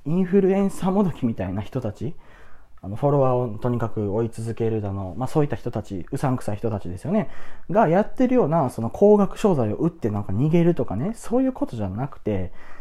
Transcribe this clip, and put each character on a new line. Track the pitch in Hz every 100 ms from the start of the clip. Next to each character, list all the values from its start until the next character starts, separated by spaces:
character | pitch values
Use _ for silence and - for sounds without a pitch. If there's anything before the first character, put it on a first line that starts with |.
| 139
イ | 175
ン |
フ | 175 202
ル | 190
エ | 196
ン | 196
サ | - 190
ー |
も | 190
ど | 190
き | - 120
み |
た | 113
い | 98
な | 95
人 | 104 131
た | 107
ち、 | - 117 - - - - - - -
あ | 95
の、 | 104
フ | 143
ォ |
ロ | 143
ワ | 127
ー | 123 123 104
を |
と | 123
に | 120
か | 113
く | 113 104
追 | 107
い | 113
続 | - 113
け | 107 113
る | 110
だ | 101
の、 | 98 92 92
ま |
あ、 | 131
そ | 156
う |
い | 143
っ |
た | 117
人 | 123
た | 113
ち、 | - 95 -
う | 131
さ | 135
ん | 127
く |
さ | -
い | 101
人 | 117
た | 104
ち | 87
で | 95
す |
よ | 139
ね、 | 208 160 - - - -
が | 196 180
や | 180
っ | 220
て | - 254
る |
よ | 254 151
う |
な、 | 165 127
そ | -
の | 113
高 | - 202 208
額 | 196 -
商 | 208 151
材 | 107
を | 98
売 | 160
っ |
て | - 110
な | 104
ん |
か | 104
逃 | 98 151
げ | 175
る | 170
と | 170
か | 120
ね、 | 95 180
そ | 226 - 240
う |
い | 262
う |
こ | 262 285
と | 113
じ |
ゃ | 98
な | 101 143
く | -
て、 | - 98 87 - - -